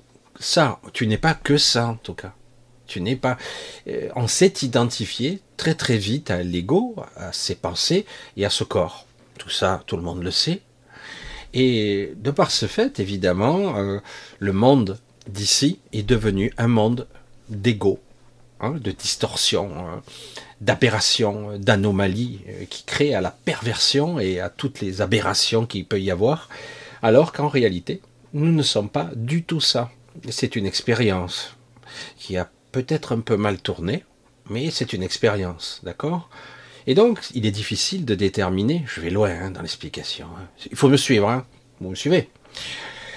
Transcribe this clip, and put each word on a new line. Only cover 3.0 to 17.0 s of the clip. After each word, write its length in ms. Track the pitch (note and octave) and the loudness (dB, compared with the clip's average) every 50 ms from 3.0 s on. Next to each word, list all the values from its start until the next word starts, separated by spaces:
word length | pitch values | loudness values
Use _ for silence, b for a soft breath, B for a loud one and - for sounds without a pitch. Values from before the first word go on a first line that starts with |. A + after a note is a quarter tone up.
n'es 160 | F2 G#2+ C3 | -2 -2 -2
pas, 200 | B2 - B2+ B2 B B B B B B B B B B | 0 0 -2 -2 B B B B B B B B B B
euh, 200 | - - - - - - | -8 -6 -6 -6 -6 -4
on 120 | B2 A#2+ | -2 -2
s'est 260 | - - - F#3 F3+ - - | 0 4 4 4 4 4 2
identifié 800 | C#3+ B2+ A#2 B2 A#2+ A#2 - - A2 - - - A#2+ D3 F#3+ G3 _ _ _ | -2 0 2 2 2 2 0 -4 -6 -6 -4 -4 -4 -4 -4 -6 _ _ _
très, 180 | - - D#3+ D#3+ | -4 -2 0 0
très 220 | - - - A#2+ | 0 2 2 2
vite 340 | G#2+ G2 G2+ A#2+ D3+ - - | 2 2 0 -4 -4 -2 -2
à 120 | F#2+ F2+ F2+ | -2 -2 -2
l'ego, 520 | F2+ F2 F2+ F2 G#2 D3 G3 B3 B3 A3+ F3+ - - - | -2 -2 -2 0 2 2 2 0 -2 -6 -10 -14 -14 -14
à 160 | - - F2 - | -14 -12 -10 -8
ses 220 | - - - F#2 | -6 -4 -6 -6
pensées 500 | - - F2 E2+ - - - E3 G3 G#3 B B B B B B | -4 -6 -6 -4 -2 0 0 0 0 -2 B B B B B B
et 80 | - G2+ | -2 -2
à 40 | F#2 | 0
ce 140 | - - - | 0 -2 -2
corps. 420 | - - G2+ F2 F2 - - - _ _ _ - _ - | 0 0 0 0 0 -4 -12 -20 _ _ _ -20 _ -20
Tout 120 | - - - | -16 -10 -6
ça, 340 | - - G2+ F#2 F#2+ - - | -4 0 0 0 0 -2 -4
tout 120 | - - | -6 -6
le 60 | E2+ F2 | -6 -4
monde 200 | E2+ E2+ F2+ F2 | -6 -6 -6 -4
le 80 | F2+ | -2
sait. 300 | E2 - - D#3 F3 G3 - _ _ _ _ B B B B B B B B B B B B B - | 0 0 0 0 -2 -4 -6 _ _ _ _ B B B B B B B B B B B B B 0
Et 600 | B2+ C3 B2+ B2 A2 G#2+ G#2 G2+ G2 G2 D2 D2 | 2 4 4 4 2 2 2 0 0 -2 -4 -6
de 120 | G2+ A2 C#3 | -6 -4 -2
par 220 | C#3 - E3+ - | 2 2 2 2
ce 160 | - - - | 2 0 -2
fait, 320 | G2+ - - A3+ C4+ - - | -2 0 0 0 0 0 -4
évidemment, 800 | G2+ F#2+ G2+ F#2+ F#2+ F#2 F2+ F#2 G#2 C3 E3 F#3+ G3+ F#3 C3 | -4 -4 -2 0 2 2 2 4 2 2 2 2 0 0 0
euh, 220 | G#2 G2 G2+ G2 G2+ - B B B B B B | 0 -2 -2 -2 -4 -6 B B B B B B
le 160 | B G2+ G2 F#2+ | B -2 0 2
monde 460 | G2 A2+ C3 C#3+ C3+ A2 F#2+ G2 A2+ _ _ _ _ - | 6 6 8 8 6 4 2 -2 -6 _ _ _ _ -16
d'ici 520 | - G2+ G#2+ G#2 - - - C#3 D3+ F3+ - _ _ | -12 -8 -4 0 0 2 2 2 2 0 -2 _ _
est 120 | - G#2+ G2+ | -6 -4 0
devenu 500 | G#2+ B2 A2 A2 G#2+ G2 G2 G2+ B2 - | 2 2 2 4 2 2 2 0 0 0
un 100 | - A#2 | 0 2
monde 400 | A#2+ A#2+ A2 G#2+ A2+ A#2+ B2 | 4 4 4 4 4 2 0